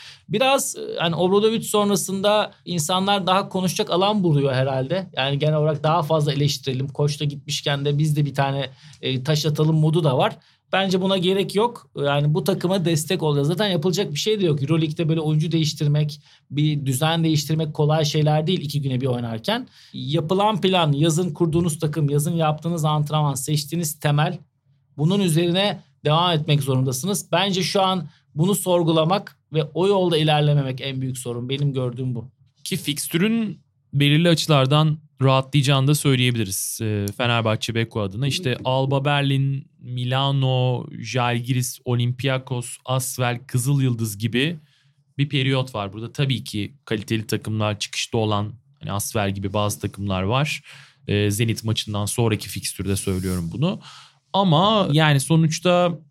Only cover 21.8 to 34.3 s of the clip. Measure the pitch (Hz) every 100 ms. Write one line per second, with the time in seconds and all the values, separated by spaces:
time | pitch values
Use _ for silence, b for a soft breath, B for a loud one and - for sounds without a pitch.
21.8 | 156 160 143 147 151 170 156 151 165 170
22.8 | 151 151 151 151 147 135 - 151 - 170
23.8 | 160 - 151 147 165 175 - _ _ _
24.8 | _ - 156 202 190 156 175 175 202 175
25.8 | B _ 147 156 175 160 156 147 127 131
26.8 | 131 127 180 208 - 165 202 190 160 196
27.8 | 185 185 147 B _ 143 180 202 185 175
28.8 | 165 160 156 202 202 - _ 151 147 156
29.8 | 190 196 180 160 156 151 147 147 131 131
30.8 | 135 131 131 127 127 120 123 139 143 131
31.8 | 127 120 131 117 - _ _ _ - 180
32.8 | - 147 - 170 208 226 214 165 _ _
33.8 | _ 139 143 151 175